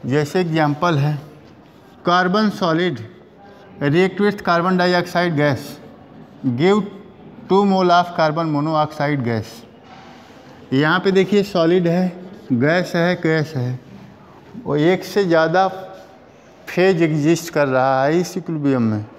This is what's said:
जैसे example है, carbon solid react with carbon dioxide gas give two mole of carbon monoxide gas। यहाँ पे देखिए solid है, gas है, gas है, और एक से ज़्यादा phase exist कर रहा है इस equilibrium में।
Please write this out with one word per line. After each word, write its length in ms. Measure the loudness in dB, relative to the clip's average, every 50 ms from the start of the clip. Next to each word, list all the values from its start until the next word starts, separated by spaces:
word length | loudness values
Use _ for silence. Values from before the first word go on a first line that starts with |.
| -2
जैसे 340 | 0 0 0 0 0 0 -2
example 560 | 0 0 2 2 2 2 0 0 0 0 2
है, 200 | 2 0 0 -2 -4 -8 -16 -20 -20 -20 -20 -20 -20 -20 -20 -20 -20 -20 -20 -20 -6 -2
carbon 460 | 2 2 2 2 2 2 2 0 0
solid 480 | 0 -2 -2 0 0 0 0 -2 -4 -6 -12 -16 -18 -20 -20 -20 -20 -20 -20 -20 -20 -20 -20 -20 -10 -4
react 380 | -2 0 2 2 2 0 0 0
with 240 | 0 0 0 -2 -2
carbon 340 | 0 0 0 2 0 2
dioxide 580 | 2 2 2 2 0 0 -2 -2 -2 -2 0 0
gas 240 | 0 0 0 0 -2 -8 -14 -16 -18 -20 -20 -20 -20 -20 -20 -20 -20 -20 -20 -20 -6 -4 -4 -2
give 260 | 2 2 2 2 2 0 -4 -12 -18 -20 -20 -20 -20 -20 -20 -20 -20 -4 0
two 160 | 2 2 4
mole 260 | 4 2 2 4 4
of 220 | 4 4 2 0 -2
carbon 360 | 0 0 0 0 -2 -2 -2 -2
monoxide 680 | -2 -2 0 0 0 -2 -2 -2 -4 -2 -2 -2 -2 -2
gas। 220 | -2 -4 -4 -6 -8 -16 -20 -20 -20 -20 -20 -20 -20 -20 -20 -20 -20 -20 -20 -20 -20 -20 -20 -20 -20 -20 -20 -8 -2 0
यहाँ 260 | 0 2 2 0 0
पे 120 | 0 2
देखिए 320 | 2 2 2 2 2 0 0
solid 440 | 0 0 0 2 4 2 2 2
है, 200 | 2 0 0 0 -2 -4 -8 -16 -18 -18 -20 -6 -4 0
gas 380 | 0 2 2 2 0 -2 -2 -2
है, 200 | 0 0 0 0 0 0
gas 300 | 0 0 0 -2 -4 -4
है, 240 | -6 -6 -6 -6 -10 -12 -20 -20 -20 -20 -20 -20 -20 -20 -20 -20 -20 -20 -20 -20 -12 -6
और 120 | -4 0 2
एक 240 | 2 2 2 0 -4
से 200 | -4 -2 -2 2
ज़्यादा 420 | 4 4 2 4 4 2 2 2 0 -2 -8 -16 -16 -18 -20 -20 -20 -20 -20 -20 -20 -20 -20 -20 -20 -20 -20 -18
phase 340 | -6 0 2 4 4 4 4
exist 520 | 2 0 2 0 2 2 2 0 -2 -4 -2
कर 140 | 0 0
रहा 360 | 2 2 2 2 2 2 2 2
है 160 | 2 2 0
इस 180 | -2 -2 -6
equilibrium 440 | -10 -8 -6 -6 -2 0 0 2 2 2
में। 220 | 0 0 -2 -6 -8 -16